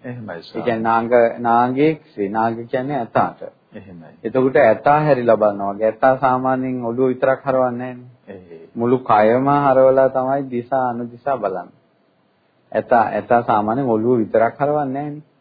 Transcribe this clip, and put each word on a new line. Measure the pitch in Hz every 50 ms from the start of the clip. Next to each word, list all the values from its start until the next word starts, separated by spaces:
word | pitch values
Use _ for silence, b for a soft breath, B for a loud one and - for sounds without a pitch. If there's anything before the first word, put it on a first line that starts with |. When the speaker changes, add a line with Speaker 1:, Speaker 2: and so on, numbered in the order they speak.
Speaker 1:
එහෙමයි | - 127 123 123 110 101
Speaker 2:
ඒ | 87 85 82
Speaker 1:
ස්වාමී. | - - 117 110
Speaker 2:
කියන්නේ | 123 120 110
නාග, | 110 117 113 117 117 113 123 120 117 117 -
නාගයෙක් | 120 120 117 117 117 123 123 127 131 147 156 160 151 _
සේ, | _ - - 101 98
නාග | 104 113 113 117 113 113 117
කියන්නේ | 117 - 131 127 139 147 131
ඇතාට. | 117 110 - 131 101 85 - - - - - _ _ _
Speaker 1:
එහෙමයි. | - 107 95 98 92 85 82 80 - _
Speaker 2:
එතකොට | - 113 107 131 127 135 131 160
ඇතා | 135 113 110 104 - 143 143 151
හැරිලා | 151 151 143 123 120 117 113
බලනවා | 104 107 104 101 101 98 98 98
වගේ. | 101 110
ඇතා | 110 110 - - 131 131
සාමාන්‍යයෙන් | 131 139 131 127 127 127 131 131 127 131 131 127 127 120
ඔළුව | 117 117 123 135 131
විතරක් | 127 127 139 131 131 131 -
හරවන්නේ | 139 131 131 127 127 120 120 123 127
නැහැනේ. | 127 123 123 123 123 _ _
Speaker 1:
එහෙයි. | - 98 95 92 87 85 82 82 - -
Speaker 2:
මුළු | 113 117 120 131 127
කයම | 127 - 117 107 107 110 117 127 131 139 143 143
හරවලා | 143 139 131 131 131 131 131 135 135 131
තමයි | 131 131 127 131 135 143 139 131
දිශා | 123 120 117 120 139 131 127
අනුදිශා | 123 120 117 123 117 120 117 - 143 139
බලන්නේ. | 123 104 98 95 90 85 85 _ _ _ _ _ _ _ _ _ _ _ _ _ _ _ _ _ _ _ _ -
ඇතා, | 110 113 - 127 117 110
ඇතා | - 104 104 104 - 123 117 120
සාමාන්‍යයෙන් | 123 117 107 104 107 113 131 139 127
ඔළුව | 113 110 110 120 127 120
විතරක් | 110 95 - 110 113 117 -
හරවන්නේ | - 135 143 147 151 147 135 131
නැහැනේ. | 139 147 147 147 151 151 _ _ _